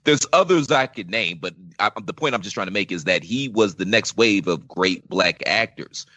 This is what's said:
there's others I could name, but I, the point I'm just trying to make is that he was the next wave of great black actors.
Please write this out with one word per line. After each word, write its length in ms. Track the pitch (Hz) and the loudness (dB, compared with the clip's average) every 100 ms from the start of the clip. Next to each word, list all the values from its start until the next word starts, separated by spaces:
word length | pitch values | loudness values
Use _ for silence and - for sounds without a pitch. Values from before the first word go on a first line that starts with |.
there's 220 | 151 147 - | 2 2 4
others 380 | 170 185 170 139 | 2 4 2 2
I 140 | 139 131 | 0 0
could 240 | 113 90 | -6 -6
name, 300 | 113 87 85 | -4 -4 -6
but 140 | 92 90 87 - | -10 -12 -14 -2
I, 120 | 208 117 104 | -2 -2 -8
the 80 | |
point 220 | - 156 127 | -4 -2 -2
I'm 60 | |
just 120 | 190 | -4
trying 140 | 113 95 | -6 -4
to 60 | |
make 180 | 101 95 | -4 -4
is 140 | 87 82 | -4 -2
that 180 | 87 | -2
he 260 | 82 127 135 | -2 -4 -2
was 260 | 107 104 85 | 2 0 0
the 100 | 95 | 0
next 300 | 113 - - | 0 0 2
wave 320 | 113 98 87 | 2 2 0
of 200 | 80 - | -4 -4
great 420 | - 95 92 - | -2 0 0 -2
black 320 | 90 87 - - | 0 0 -2 -2
actors. 580 | 107 113 - - - - | 0 0 -6 -14 -14 -18